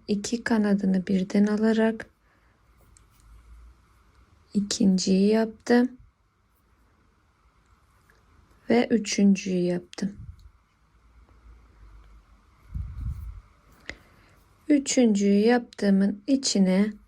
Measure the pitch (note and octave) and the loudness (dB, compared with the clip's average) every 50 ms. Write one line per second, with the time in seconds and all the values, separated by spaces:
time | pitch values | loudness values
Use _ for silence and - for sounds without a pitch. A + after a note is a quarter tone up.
0 | - - G#3+ G3+ G#3 - - A#3 A#3 - A#3+ A3 G#3 G#3 G3+ G3 G3 F#3+ F#3+ F#3+ | -8 -6 -6 -6 -6 -6 -8 -8 -4 -2 -2 0 0 0 0 0 0 0 -2 -2
1 | F3+ - G3 F#3+ F#3+ F#3+ - G3+ G#3 G#3 G#3 G#3 A3 A3 A3 A3+ A3 A3+ A3+ A3 | -2 -2 -2 -2 -2 -2 0 0 0 0 0 0 0 0 0 0 0 0 -2 -4
2 | - - _ _ _ _ _ _ _ _ _ _ _ _ _ _ _ _ _ _ | -10 -18 _ _ _ _ _ _ _ _ _ _ _ _ _ _ _ _ _ _
3 | _ _ _ _ _ - - - _ - - - - - _ _ _ _ _ _ | _ _ _ _ _ -20 -20 -20 _ -20 -20 -20 -20 -20 _ _ _ _ _ _
4 | _ _ _ _ _ _ _ _ _ _ - G3+ G3+ G3+ - - - G3 F#3 F#3 | _ _ _ _ _ _ _ _ _ _ -6 -6 -4 -4 -2 0 0 2 2 0
5 | - - F#3+ F#3 G3 G#3 G#3+ A3 A3+ A3 A3 - _ - A#3+ A#3+ B3 B3+ - - | 0 0 2 2 2 2 2 0 0 -2 -6 -8 _ 2 2 2 2 0 -2 -10
6 | - _ _ _ _ _ _ _ _ _ _ _ _ _ _ _ _ _ _ _ | -20 _ _ _ _ _ _ _ _ _ _ _ _ _ _ _ _ _ _ _
7 | _ _ _ _ _ _ _ _ _ _ _ _ _ _ _ _ _ _ _ _ | _ _ _ _ _ _ _ _ _ _ _ _ _ _ _ _ _ _ _ _
8 | _ _ _ _ _ _ _ _ _ _ _ _ _ - A#3 A#3 A#3+ - A#3+ G#3+ | _ _ _ _ _ _ _ _ _ _ _ _ _ 0 2 2 2 2 0 -2
9 | G#3 - - - G3+ G3+ G3 F#3+ - F#3+ F#3 F3+ F3 F3 F3+ F3+ F3+ - - - | -2 -2 0 2 4 4 4 2 0 -4 -4 -2 -2 -2 -2 -4 -6 -10 -10 -8
10 | G3+ G3 G3+ - - - - - - - _ _ _ _ _ _ _ _ _ _ | -8 -8 -8 -10 -18 -20 -20 -20 -20 -20 _ _ _ _ _ _ _ _ _ _
11 | _ _ _ - - _ _ _ _ - - - _ _ _ _ - - - - | _ _ _ -20 -20 _ _ _ _ -20 -20 -20 _ _ _ _ -20 -20 -20 -20
12 | - - - - _ _ _ _ _ _ _ _ _ - - - - - - - | -20 -20 -20 -20 _ _ _ _ _ _ _ _ _ -14 -12 -12 -12 -12 -14 -12
13 | - - - - - - - - - _ _ _ _ _ _ _ _ - - - | -12 -12 -12 -12 -14 -16 -16 -18 -20 _ _ _ _ _ _ _ _ -20 -20 -20
14 | _ _ _ _ _ _ _ _ _ _ _ _ _ - D4+ C#4+ C#4 - - C4+ | _ _ _ _ _ _ _ _ _ _ _ _ _ 0 2 2 2 0 0 2
15 | B3 A3+ G#3 G3+ G3+ G3+ G3+ G3+ G#3 A3+ B3 B3 A#3+ - - - A3 G3+ G3 F#3+ | 4 4 4 2 2 2 4 4 4 4 2 2 0 -4 -8 -4 0 2 2 4
16 | G3 G3+ - - - - C#4 C4+ - - - G#3 F#3+ F#3 F#3 F#3+ G#3 G#3+ G#3 - | 2 0 -2 -4 -4 -2 -2 -2 -2 -2 0 2 2 2 2 2 0 0 -4 -8
17 | - | -16